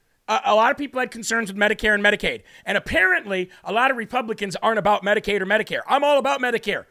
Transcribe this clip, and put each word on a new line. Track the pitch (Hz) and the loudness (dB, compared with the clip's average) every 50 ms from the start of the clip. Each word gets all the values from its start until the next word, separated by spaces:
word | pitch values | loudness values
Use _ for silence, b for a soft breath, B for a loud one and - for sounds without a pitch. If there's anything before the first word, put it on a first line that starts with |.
| _ _ _ _ _ - | _ _ _ _ _ -2
a, | 214 220 - | -2 -2 2
a | 202 208 | 2 4
lot | 214 220 240 | 4 4 4
of | 277 | 2
people | - 285 254 - 254 | 0 -4 -8 -4 -4
had | 254 240 | -6 -6
concerns | - 226 214 - 220 233 226 185 | -6 -10 -6 -4 -2 -2 -2 -4
with | 190 202 | -2 0
Medicare | 208 208 214 - - 214 214 | 0 0 0 0 0 0 2
and | 202 202 | 4 4
Medicaid. | 208 208 - - 180 127 110 _ B B B B | 2 2 2 0 -4 -6 -6 _ B B B B
And | - 196 | -2 -2
apparently, | 196 - - 233 330 370 370 370 330 320 208 196 185 185 180 B B B | -2 -2 0 0 2 4 4 2 0 -2 -4 -4 -4 -4 -6 B B B
a | 175 190 | -4 -2
lot | 226 254 269 | 2 2 2
of | 269 | 0
Republicans | 240 220 - - 254 247 226 220 - 202 196 156 | -2 -6 -4 -4 -4 -2 -4 -6 -6 -6 -6 -6
aren't | - - 220 226 214 | -2 0 0 0 2
about | 175 202 208 202 190 | 2 2 2 2 2
Medicaid | 196 208 214 - - 202 202 | 2 0 0 2 0 -2 -2
or | 185 | 0
Medicare. | 190 202 214 214 - 170 123 - | 0 0 0 0 0 -4 -6 -2
I'm | - 233 277 285 | 0 0 2 4
all | 285 294 277 | 4 2 4
about | 240 269 277 277 | 2 0 -2 0
Medicare. | 254 247 233 226 - 208 190 - 139 _ | -2 -2 -2 -2 -2 -4 -6 -6 -6 _